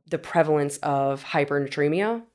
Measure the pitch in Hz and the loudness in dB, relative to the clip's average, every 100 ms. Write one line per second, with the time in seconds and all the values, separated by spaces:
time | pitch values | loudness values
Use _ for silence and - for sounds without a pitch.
0 | _ 160 - 170 156 151 143 143 151 139 | _ -8 -2 2 4 2 0 -2 -2 0
1 | 139 135 - 160 143 143 139 147 147 165 | 0 -2 -2 -2 0 0 -2 0 0 2
2 | 208 233 233 | 0 -4 -8